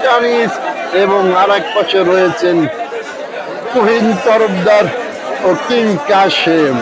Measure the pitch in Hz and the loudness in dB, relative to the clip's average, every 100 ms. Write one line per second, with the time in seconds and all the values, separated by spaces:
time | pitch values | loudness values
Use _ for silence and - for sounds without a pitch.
0 | 262 240 240 240 233 - - - - 185 | 0 2 2 0 -2 -4 -8 -8 -2 0
1 | 196 202 190 180 202 202 - 208 180 196 | 2 2 2 2 2 0 0 -2 0 0
2 | 175 185 180 151 180 170 151 - - - | 2 2 2 0 0 0 0 -4 -8 -8
3 | - - - - - - - 254 208 233 | -10 -10 -10 -10 -10 -10 -4 0 2 2
4 | 220 190 233 220 220 185 196 208 - 247 | 2 0 2 2 2 0 2 2 2 -2
5 | - - - - 180 175 - 240 220 190 | -8 -8 -8 -2 0 0 0 0 0 0
6 | 202 196 196 - 170 165 147 123 | 2 2 2 2 2 2 2 0